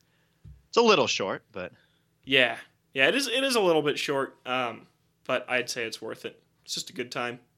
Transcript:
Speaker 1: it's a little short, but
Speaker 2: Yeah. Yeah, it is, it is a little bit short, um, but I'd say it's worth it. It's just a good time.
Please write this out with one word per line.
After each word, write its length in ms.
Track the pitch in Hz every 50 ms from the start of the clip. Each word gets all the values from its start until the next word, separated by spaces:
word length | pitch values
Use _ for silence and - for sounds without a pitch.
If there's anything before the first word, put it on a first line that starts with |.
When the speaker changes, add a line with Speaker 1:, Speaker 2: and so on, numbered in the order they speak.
| _ _ _ _ _ _ _ _ - - - - _ _
Speaker 1:
it's 80 | -
a 40 | 226
little 240 | 240 220 196 151 120
short, 360 | 208 - - 208 95 123 - - _
but 200 | - 95 90 87 - _ _ _ _ _ _ _ _ _ _
Speaker 2:
Yeah. 340 | 135 135 135 123 117 117 - - - _ _ _ _ -
Yeah, 140 | 135 135
it 80 | 156 208
is, 120 | 277 277
it 160 | 240 226 262 269
is 120 | 277 247
a 60 | 226
little 200 | 196 175 160 156 143
bit 140 | 147 139 143
short, 360 | - - 143 135 131 131 - _ -
um, 420 | 127 127 127 127 117 110 113 - _ _ _ _ _ _ _ _
but 240 | - 127 120 - -
I'd 200 | 127 123 120 -
say 140 | - 127 113
it's 160 | 113 - -
worth 240 | 113 113 110 - -
it. 160 | 107 - - _ _ _ _ _
It's 80 | - -
just 160 | 165 - -
a 40 | -
good 180 | 127 120 120
time. 280 | - 139 120 120 117 - _ _ _